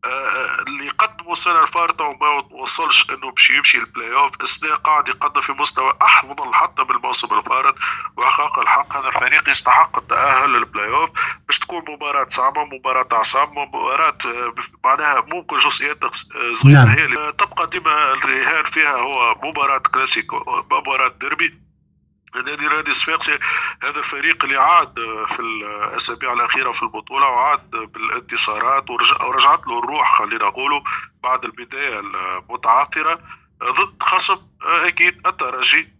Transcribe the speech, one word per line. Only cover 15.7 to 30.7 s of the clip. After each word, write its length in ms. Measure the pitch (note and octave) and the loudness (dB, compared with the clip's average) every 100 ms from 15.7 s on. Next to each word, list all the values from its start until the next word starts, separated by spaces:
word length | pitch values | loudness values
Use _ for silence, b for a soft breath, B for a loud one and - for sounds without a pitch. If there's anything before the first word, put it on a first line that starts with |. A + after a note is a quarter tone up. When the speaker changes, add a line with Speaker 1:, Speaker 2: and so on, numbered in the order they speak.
| - C#3+ D3 | 2 -2 -4
Speaker 1:
تخس-، 340 | C3 - - A#2+ | -4 -4 -4 -6
آه، 180 | A#2+ | -4
صغيرة 240 | A#2+ C3+ C#3+ | 6 8 10
Speaker 2:
نعم. 100 | A#2 | 8
Speaker 1:
هي 180 | B2 D#3 | 6 2
اللي، 220 | D#3 D3+ | -2 -4
آه، 40 | |
تبقى 360 | - G3+ - E3 | -2 -4 -2 -4
ديما 440 | F#3 D#3+ D3+ D3 | -2 0 2 2
الرهان 500 | C3 C3+ C3 C3 D#3+ | 0 0 0 0 0
فيها 320 | D#3 D#3+ D3+ C3 | 0 0 0 0
هو 380 | B2 C3+ A#2+ A2 | -2 0 0 0
مباراة 340 | D3+ D3+ C#3 C3+ | -4 -2 0 0
كلاسيكو، 880 | - B2+ C3 A#2 - - A#2+ B2+ - | 2 0 2 0 -2 -8 -6 -6 -2
مباراة 360 | - - C3 B2+ | -2 -2 0 0
ديربي. 580 | - C3+ D3+ E3+ - _ _ _ _ _ _ _ B2+ | -2 -8 -4 -4 -6 _ _ _ _ _ _ _ -10
النادي 320 | C3 D3 D3 | -8 -4 -2
الرياضي 240 | D3+ D3+ | -2 0
الصفاقسي 480 | C#3 - D#3+ - D3 B B B B | -2 0 -2 -2 -2 B B B B
هذا 160 | B2+ D3 | -8 -6
الفريق 460 | C#3+ C#3+ D3+ D#3+ C#3 | -6 -4 -2 -2 -2
اللي 120 | C#3 | 2
عاد، 380 | B2+ F3 C#3 - | 4 4 2 -4
آه، 260 | A2+ A2 G#2+ | -8 -6 -6
في 140 | - | -4
الأسابيع 960 | A#2 A2 G#2 G#2 G#2+ A#2+ - A#2 C3 | -4 -6 -8 -6 -6 -2 -4 -2 -4
الأخيرة 380 | A#2+ - C3+ C3 | 0 0 0 -2
في 120 | A#2 | -2
البطولة 440 | - A2+ - C3+ C#3 | -6 -8 -8 0 2
وعاد 420 | B2 C#3 D3 - | 4 2 0 -2
بالانتصارات 1160 | A#2 A2 A2 A2 G#2+ - A#2 A2 G#2+ A#2+ C3+ C3 | -8 -8 -8 -4 -4 -4 0 0 0 0 0 0
ورج-، 340 | A#2+ - C3 | 0 2 2
ورجعت 440 | C3 C3 C3 E3 - | 0 2 4 4 0
له 120 | A#2 | -6
الروح، 380 | A#2+ D3+ C#3 A2+ | -4 -2 2 2
خلينا 280 | G#2+ A2+ G#2 | 0 -2 -2
نقوله، 380 | A2 C3+ | -2 -4